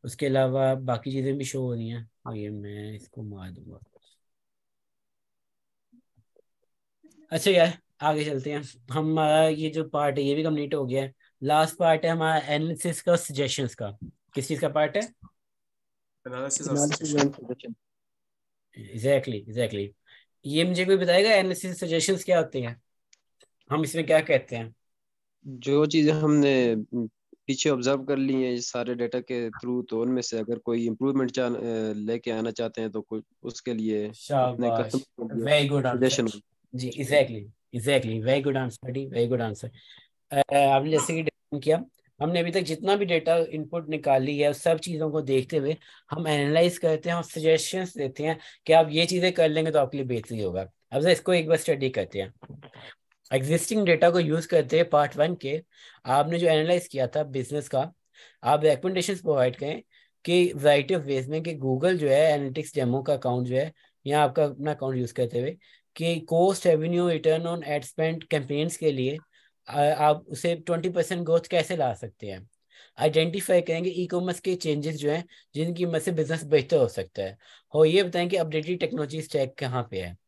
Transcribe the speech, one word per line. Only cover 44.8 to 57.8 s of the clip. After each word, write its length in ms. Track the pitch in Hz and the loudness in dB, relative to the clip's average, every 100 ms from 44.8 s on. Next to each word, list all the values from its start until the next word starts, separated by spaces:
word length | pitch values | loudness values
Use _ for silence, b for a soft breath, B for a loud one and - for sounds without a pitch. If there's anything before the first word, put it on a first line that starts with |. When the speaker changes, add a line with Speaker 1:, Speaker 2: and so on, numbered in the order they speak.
| 175 160 156 | -2 -4 -2
Speaker 1:
को 100 | 151 | -2
देखते 360 | 135 135 131 160 | 0 0 0 -2
हुए 200 | 139 156 b b _ | -2 -4 b b _
हम 160 | 151 160 | -6 0
analyze 500 | 147 143 156 175 175 | 0 2 4 4 2
करते 320 | 165 156 170 | 0 0 0
हैं 60 | 170 | -4
और 80 | |
suggestions 720 | 156 165 160 160 - 185 180 - | -6 -2 2 2 2 -6 -6 -6
देते 260 | 135 - | -8 -4
हैं 160 | 151 160 B B - | -4 -4 B B 6
कि 80 | |
आप 140 | 160 160 | 6 6
ये 160 | 151 170 | 2 2
चीज़ें 280 | 185 180 | 2 0
कर 160 | 180 160 | 4 2
लेंगे 220 | 156 160 | 2 2
तो 80 | 151 | 2
आपके 180 | 131 143 | 2 -2
लिए 80 | 131 | -4
बेहतरी 360 | 120 107 113 | -4 -4 -6
होगा। 300 | 98 90 95 _ _ | -4 -4 -8 _ _
अब 100 | 131 | 0
जरा 100 | 151 | 2
इसको 220 | 120 - | 2 2
एक 140 | 175 160 | 0 2
बार 100 | 160 | 0
study 320 | - 143 135 | 2 -2 -2
करते 300 | 120 92 98 | -2 -4 -6
हैं। 140 | 95 _ - - - B B - _ _ _ | -8 _ -20 -20 -20 B B -20 _ _ _
Existing 520 | 135 135 165 - 214 196 | -2 0 -2 0 0 4
data 240 | 160 175 | 6 6
को 100 | 175 | 4
यूज़ 280 | 160 160 165 | 2 0 2
करते 300 | 170 135 156 | 2 4 2
हैं 120 | 170 | 4
part 280 | 147 139 139 | 4 2 2
one 180 | 160 170 | 0 0
के, 280 | 135 156 - B B B - | -6 -6 -8 B B B 0
आपने 340 | 135 147 170 | 2 2 2
जो 80 | 170 | 4
analyze 400 | 156 160 180 175 | 4 4 0 0
किया 200 | 135 123 | -4 -2
था 160 | 147 | -2
business 460 | 147 135 123 147 135 | -4 -6 -4 -6 -4
का, 240 | 135 | -4